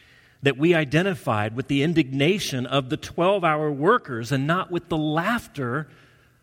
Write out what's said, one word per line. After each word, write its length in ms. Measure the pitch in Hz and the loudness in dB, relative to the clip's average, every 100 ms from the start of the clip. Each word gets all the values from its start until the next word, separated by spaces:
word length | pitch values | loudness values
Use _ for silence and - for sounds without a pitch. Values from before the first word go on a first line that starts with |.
| _ - _ - | _ -20 _ -2
that 160 | 139 127 | -2 2
we 160 | 165 | 2
identified 800 | 170 143 151 196 156 - 107 107 117 | 4 4 2 0 -2 -2 0 -2 -4
with 100 | - | -2
the 160 | 139 | 0
indignation 840 | 151 165 131 135 147 202 - 131 127 | 2 2 2 2 2 2 -2 -4 -2
of 220 | 139 127 | -2 -2
the 80 | 151 | -6
twelve-hour 760 | - - 175 202 170 151 151 | -6 -2 0 2 2 0 -2
workers 580 | 139 160 240 - 117 117 | 0 2 2 0 -8 -2
and 160 | 135 139 | -2 0
not 240 | 180 180 | 0 -2
with 180 | 175 - | -6 -2
the 100 | 160 | -2
laughter 920 | 156 151 190 240 - 143 123 135 151 - - _ _ _ | 0 0 0 -2 -6 -8 -4 -4 -6 -16 -20 _ _ _